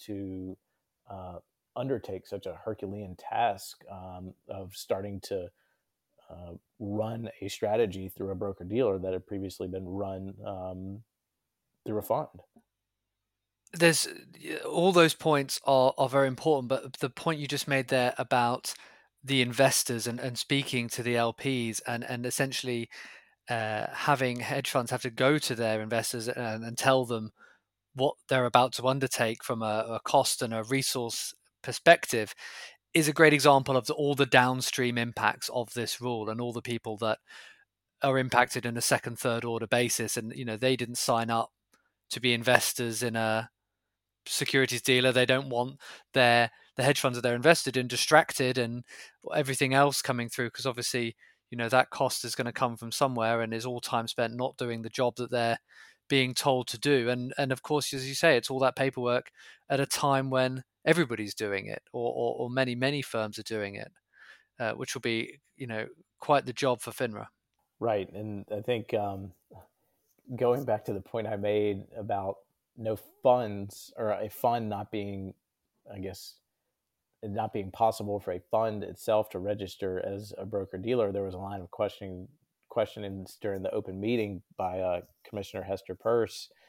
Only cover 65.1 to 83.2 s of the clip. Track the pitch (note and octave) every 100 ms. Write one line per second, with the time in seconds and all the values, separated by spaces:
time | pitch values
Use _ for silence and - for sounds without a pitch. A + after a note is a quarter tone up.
65.1 | A2+ A2+ - _ - B2+ A2 A2 - _
66.1 | - - C#3+ B2+ A#2+ C3+ B2 - - B2
67.1 | G#2 A2 _ _ _ _ - A2+ G#2+ F#2+
68.1 | G2+ G#2+ G#2 F#2+ G#2 G#2 A#2 G#2 A2 G2+
69.1 | F#2+ G2 - _ - - _ _ _ _
70.1 | _ - B2 B2 B2+ B2+ G#2+ - G2+ -
71.1 | A#2+ G#2+ G#2 G#2 G#2 G#2 G2 F#2+ - G#2+
72.1 | G2+ F#2+ G2 _ _ _ - A2 G#2+ -
73.1 | _ C3 B2 A2+ G2+ G2 - - - A2
74.1 | G2 G#2 - A#2+ A#2 A2 G2+ G2+ G#2+ G2+
75.1 | G2 F#2+ - _ _ _ _ - G2+ F#2+
76.1 | G2+ - - _ _ _ _ _ _ _
77.1 | _ A2 G2+ A2 A2 F#2+ - A2+ G#2+ G2+
78.1 | G2+ - F2+ - A2 A2+ G#2+ - - -
79.1 | G#2+ G#2+ F#2+ F#2+ G#2 F#2+ - G2 F#2 -
80.1 | G2 G#2 - G2 G#2 F#2+ F#2 F#2+ B2 G#2
81.1 | G2+ G2 F#2 F#2+ G2 F2 - G#2 - G2
82.1 | F2+ F#2 _ _ _ - - G#2+ - G2+
83.1 | F#2+